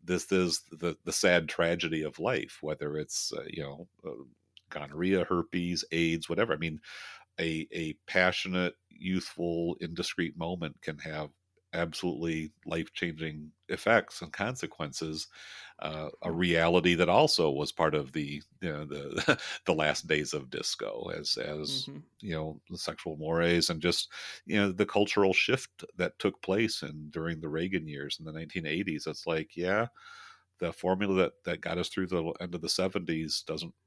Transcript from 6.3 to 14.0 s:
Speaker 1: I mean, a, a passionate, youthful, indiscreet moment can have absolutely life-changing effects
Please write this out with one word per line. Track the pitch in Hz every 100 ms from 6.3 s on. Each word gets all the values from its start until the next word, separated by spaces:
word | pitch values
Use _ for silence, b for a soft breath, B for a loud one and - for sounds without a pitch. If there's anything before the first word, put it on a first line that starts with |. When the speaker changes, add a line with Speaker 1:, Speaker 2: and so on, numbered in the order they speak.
| 85 117
Speaker 1:
I | 76
mean, | 82 78 B B B B B -
a, | 82 80 78
a | 82 80 76 -
passionate, | 92 90 87 92 90 90 - _
youthful, | - 92 92 - - 85 85 85 85
indiscreet | 87 85 87 - 85 85
moment | 82 90 82 -
can | - 76
have | 78 78 76 _ _ _ _
absolutely | 87 82 78 92 71 82 80 78 _
life-changing | - 82 80 - 87 78 80 76 76 _ _
effects | - - 113